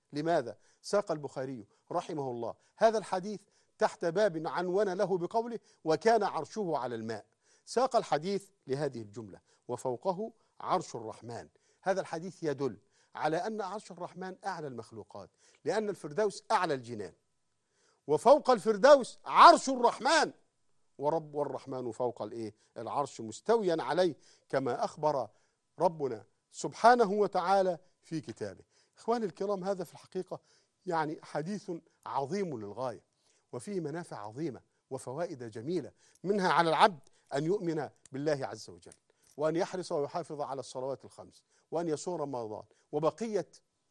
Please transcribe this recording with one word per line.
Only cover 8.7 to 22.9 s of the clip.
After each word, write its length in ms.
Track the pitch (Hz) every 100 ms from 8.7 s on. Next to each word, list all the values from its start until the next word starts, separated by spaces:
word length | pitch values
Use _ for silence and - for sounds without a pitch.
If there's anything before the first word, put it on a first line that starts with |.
| 135 147 123
الجملة: 380 | 107 110 104 82 _ _ -
"وفوقه 640 | 123 131 120 190 180 226 - _ -
عرش 360 | 110 175 - 123
الرحمن". 540 | 110 104 113 113 - _ _ _
هذا 200 | 185 190
الحديث 420 | 160 165 185 -
يدل 340 | 160 139 135 95 _ _ _ -
على 220 | 143 160
أن 240 | 196 214
عرش 300 | 190 208 -
الرحمن 440 | 170 170 170 185 185 202
أعلى 220 | 170 147
المخلوقات، 640 | 120 110 113 98 104 92 _ _ _ -
لأن 240 | 202 208
الفردوس 540 | 175 160 147 214 - -
أعلى 220 | 214 175
الجنان، 400 | 135 117 113 92 - _ _ _ _ _ _ _ _ -
وفوق 420 | 147 226 294 -
الفردوس 680 | 240 214 202 262 285 226 - -
عرش 440 | 160 254 311 -
الرحمن، 640 | 254 233 - 247 320 196 - _ _ _ _ _ -
ورب، 380 | 143 160 151 147
والرحمن 560 | 143 127 - 131 123
فوق 300 | 107 123 113
الإيه؟ 340 | 107 117 107 - _ -
العرش 440 | 110